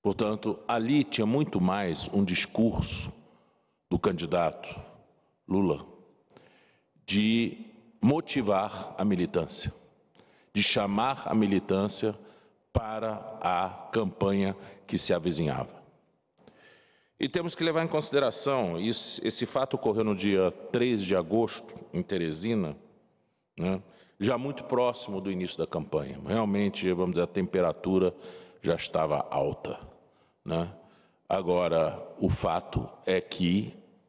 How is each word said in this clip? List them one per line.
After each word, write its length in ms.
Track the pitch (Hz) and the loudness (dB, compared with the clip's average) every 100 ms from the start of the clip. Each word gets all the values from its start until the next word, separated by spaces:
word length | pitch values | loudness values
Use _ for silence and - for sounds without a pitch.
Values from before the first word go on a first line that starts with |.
Portanto, 580 | 101 95 107 107 110 101 - | 0 0 0 0 -4 -4 -2
ali 380 | 117 113 147 | 0 4 2
tinha 220 | - - 107 | 2 0 2
muito 340 | 135 147 95 | 2 0 2
mais 480 | 90 98 95 80 - | 2 2 0 -2 -2
um 120 | 101 | 0
discurso 880 | 98 90 - - 113 - - - - - - _ _ _ _ _ _ | 2 0 -2 2 2 2 -2 -6 -8 -12 -20 _ _ _ _ _ _
do 100 | 87 | 0
candidato 720 | 104 87 82 87 80 - - - - - _ _ _ _ - | 0 0 0 2 2 -2 -14 -14 -18 -20 _ _ _ _ -2
Lula 380 | 95 95 71 - - - _ _ - - _ _ _ _ _ - | 2 2 0 -6 -20 -20 _ _ -20 -20 _ _ _ _ _ -2
de 520 | 98 107 113 117 - - - - _ | 2 4 2 0 -4 -16 -20 -20 _
motivar 920 | 117 151 - 143 104 95 101 92 - - | 2 2 0 0 2 2 0 -6 -12 -2
a 60 | |
militância, 680 | 98 90 87 87 78 - - - - _ _ _ _ _ _ | 2 2 2 0 -2 -6 -8 -8 -20 _ _ _ _ _ _
de 80 | 101 | 0
chamar 600 | 98 123 101 101 123 135 - | 2 2 2 2 0 -2 0
a 80 | |
militância 840 | 110 104 98 - 95 101 - 110 101 - - _ _ _ | 2 4 4 4 2 2 0 -2 -4 -14 -20 _ _ _
para 680 | - 110 110 113 104 - - | -6 -4 -4 -4 -6 -10 -4
a 480 | 90 90 92 92 - | 0 2 0 -6 -4
campanha 640 | 117 98 - 98 98 98 95 - - - | -2 -2 0 0 2 0 -4 -14 -20 -6
que 120 | 92 | -2
se 160 | - | 0
avizinhava. 680 | 90 82 78 78 65 62 - - _ _ _ _ _ - _ - - _ _ _ _ | 0 0 0 -2 -2 -8 -12 -20 _ _ _ _ _ -20 _ -20 -20 _ _ _ _
E 80 | 135 | -2
temos 260 | 180 170 | -2 -4
que 80 | - | -2
levar 220 | 165 160 | 0 2
em 40 | 165 | 0
consideração, 920 | 156 151 143 131 - 139 135 98 85 | -2 2 2 2 0 0 2 0 0
isso, 400 | 107 113 - - | -2 -2 -4 -2
esse 220 | 110 - 120 | -2 -2 -2
fato 280 | 135 131 | -2 -2
ocorreu 300 | 131 117 104 | 0 2 2
no 120 | 110 98 | 2 2
dia 340 | 101 95 92 - - | 2 4 4 0 -4
três 300 | 123 123 113 | 0 2 2
de 120 | 92 | 2
agosto, 600 | 95 80 110 113 - - - - | 0 2 2 0 -4 -14 -18 -6
em 100 | 85 | -6
Teresina, 760 | 90 95 82 78 104 110 82 71 - _ _ _ _ _ _ - | -2 -2 -2 -2 -2 0 -2 -6 -18 _ _ _ _ _ _ -4
né, 260 | 87 95 - - - _ | -2 -2 -6 -20 -20 _
já 180 | 101 123 | 0 0
muito 260 | 135 143 | -2 -6
próximo 560 | - 123 123 120 - 98 | -2 2 2 0 -6 -6
do 100 | 95 | -4
início 280 | 92 90 - | -4 -4 -4
da 80 | 80 | -4
campanha. 520 | 82 76 78 69 67 67 | -4 -2 -4 -4 -8 -2
Realmente, 640 | 110 107 101 101 - 92 | 0 2 2 0 0 0
vamos 200 | 87 90 | 2 2
dizer, 100 | 87 | 0
a 40 | 85 | 0
temperatura 880 | 98 90 92 85 80 87 95 90 87 - - - - | 0 0 2 2 0 2 4 4 0 -18 -18 -20 -6
já 120 | - | -2
estava 520 | 80 - 82 80 73 - | -2 -2 -2 0 0 -2
alta, 480 | - 71 - - - - - _ _ _ _ | 0 0 -2 -8 -10 -14 -20 _ _ _ _
né? 280 | - 82 87 - - _ _ _ _ | -4 -4 -4 -10 -20 _ _ _ _
Agora, 720 | 95 90 87 87 82 80 78 - - | -2 2 2 4 2 2 -2 -14 -2
o 100 | 92 | 0
fato 600 | - 92 85 - - - - - | 2 0 -2 -2 -6 -6 -8 0
é 140 | 92 | 0
que 540 | - - 90 95 110 - - _ | 0 0 2 2 0 -12 -20 _